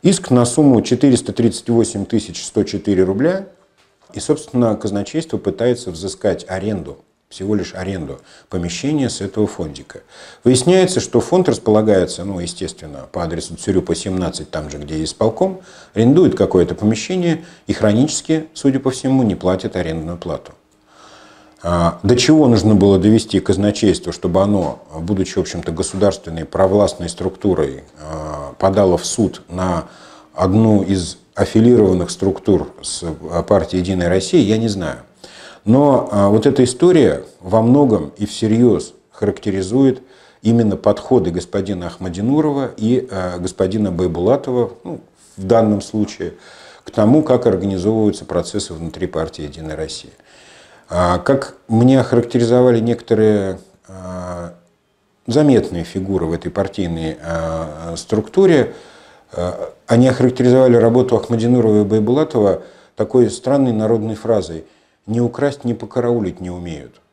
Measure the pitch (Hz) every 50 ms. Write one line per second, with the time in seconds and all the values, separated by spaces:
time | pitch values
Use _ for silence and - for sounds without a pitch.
0 | - 185 190 - - - 127 123 120 120 - 156 151 139 127 107 101 - 127 120
1 | - 139 123 117 - - 101 - 117 117 - - - - 117 117 110 - - 104
2 | 98 - 117 107 - - 82 - - - _ 110 95 - - 95 - 104 101 90
3 | 95 92 98 104 135 165 185 190 196 - _ _ _ _ _ _ _ _ _ _
4 | _ _ - 107 - - 151 151 - - - 123 120 113 104 104 - 107 101 101
5 | 98 - - 156 160 - - 90 - 101 - - 113 123 123 120 - 92 85 80
6 | 95 95 - - - 101 - - - - 92 95 98 107 104 90 76 71 69 -
7 | _ _ _ _ _ _ - - 95 101 107 101 90 - - 92 90 95 98 90
8 | 78 67 67 - _ _ - - _ _ - 90 87 85 85 - - 139 156 147
9 | 135 117 - - 98 95 - 107 104 101 - - 85 - 69 65 - _ - -
10 | _ _ - - - - - _ _ 123 131 123 - 175 185 190 185 185 185 -
11 | - - - 117 - - 175 185 180 151 117 - - 110 107 107 107 107 104 95
12 | 87 80 - - 87 101 98 87 87 85 - - 92 80 - - 82 78 71 67
13 | 67 - - 87 85 80 85 80 - - 82 - - - 92 92 87 - 85 -
14 | - 101 92 92 90 87 - - 78 - - 78 76 76 73 73 73 71 80 78
15 | 160 160 - _ 110 113 113 - 185 190 185 180 - - - - - _ _ 101
16 | 113 123 147 175 185 135 - - 98 - - 92 87 85 87 - 104 104 113 -
17 | - - 185 185 175 170 160 165 - - - - _ - 101 - 107 107 104 113
18 | 135 156 - - - - 160 160 156 - _ - - 139 131 - - 131 127 -
19 | - 131 135 131 123 104 92 - - 92 92 92 - 107 - 95 87 80 80 82
20 | 78 82 87 85 - 87 76 69 - - - _ _ _ _ _ _ _ _ _
21 | - - - - - - - _ _ _ _ _ - 85 87 85 85 85 80 -
22 | - 98 123 120 - - 156 156 151 123 117 101 85 107 107 95 95 101 98 92
23 | 87 104 113 110 - - - 95 - - 95 92 101 104 98 - - 101 85 -
24 | - 87 82 - - 90 85 95 98 101 104 98 85 71 62 - - - 80 80
25 | 82 87 104 95 95 - - 98 82 - - 87 - - 82 78 78 - - 95
26 | 104 101 95 - - 82 80 80 78 - - 87 95 92 98 104 101 92 - -
27 | 87 82 - - 90 92 - - - 101 90 80 76 69 67 67 - _ _ -
28 | 76 76 78 78 76 76 76 73 71 - - _ - 95 95 104 101 92 87 82
29 | - - - - 107 - - - - - 85 92 92 90 87 82 - - - -
30 | - - - - - _ _ - 90 92 95 110 113 110 107 101 95 90 98 95
31 | 85 - - - _ _ _ - 104 - - 110 113 120 123 113 104 92 92 90
32 | 85 85 - - 95 98 - - - - 95 82 71 - - - - - - -
33 | 87 85 76 71 85 80 87 85 82 - 104 95 80 - - 92 87 92 95 90
34 | 87 85 90 95 92 - - 170 117 98 107 110 113 113 101 98 85 76 - -
35 | - _ _ _ - - - - - - - - _ 101 117 135 147 143 135 120
36 | - - - 101 101 101 107 110 107 143 131 - 127 120 - - 170 180 180 165
37 | 123 90 73 67 - - _ _ 87 92 98 113 113 117 127 143 147 127 107 90
38 | 76 71 - - 104 - - - 113 107 110 117 123 120 98 78 - - - _
39 | _ _ _ - 107 101 98 - - 107 95 98 92 92 113 131 135 135 127 131
40 | - _ - _ _ _ _ _ - 110 117 117 113 104 95 - - 104 104 -
41 | - - 131 120 90 90 85 90 85 - - 101 92 95 98 90 87 85 85 -
42 | 92 92 82 95 104 120 139 156 156 151 143 139 135 - - - 107 110 127 131
43 | 127 - 98 95 92 90 87 87 87 90 - - 98 92 98 113 104 95 87 82
44 | 92 90 82 82 90 104 131 139 - 135 123 123 117 - - - _ - - -
45 | - _ _ _ _ _ _ - 95 92 - 113 110 107 104 98 - - - 107
46 | 104 - - - 90 85 - - - - - - - - - - _ - - -
47 | 107 107 131 156 151 - 127 120 - 117 95 90 95 101 98 92 87 107 110 110
48 | 107 104 92 - - - - 87 85 - - 104 - - 85 80 82 80 - 82
49 | 90 - - 80 80 78 - - 78 73 67 80 80 78 76 73 78 76 - -
50 | - - _ _ _ _ _ - - - - - - _ _ _ _ _ 87 87
51 | 90 87 90 85 85 - 139 139 - - - _ _ - 110 113 120 127 135 135
52 | 123 - 127 120 117 - - 123 117 113 120 123 127 127 120 113 110 117 117 117
53 | - - 113 107 110 107 104 104 98 95 92 90 - _ _ _ _ - 92 92
54 | 92 92 92 90 90 90 90 87 87 85 - _ _ _ _ _ _ _ _ _
55 | _ _ _ _ _ - 113 147 151 143 127 104 - - 92 85 82 - - 95
56 | 95 95 98 90 85 80 85 82 - 87 - 101 98 - - - 92 85 85 82
57 | 80 80 - - - 85 85 82 82 80 82 82 82 78 76 80 82 85 82 82
58 | - - 110 110 107 - - 190 196 185 170 139 113 - - - - - - -
59 | - - _ _ _ _ - - 87 90 87 - 78 - - _ _ - 117 117
60 | 127 131 120 - 131 123 123 - 123 123 123 131 131 127 120 117 110 117 117 127
61 | 127 127 120 107 - - 120 113 113 120 123 123 110 110 107 104 104 98 107 110
62 | 107 113 123 147 156 156 - 120 104 98 90 - - - _ - _ _ _ -
63 | 107 - - 127 120 107 - - - 127 139 143 135 123 110 107 110 110 117 110
64 | 104 113 107 - - 110 113 104 87 82 82 80 - _ _ _ _ _ _ _
65 | _ - 110 117 120 117 120 - 143 143 127 139 - 120 113 - - - - 127
66 | 117 120 120 120 104 90 85 - 92 90 87 90 87 87 80 71 65 60 _ _
67 | _ _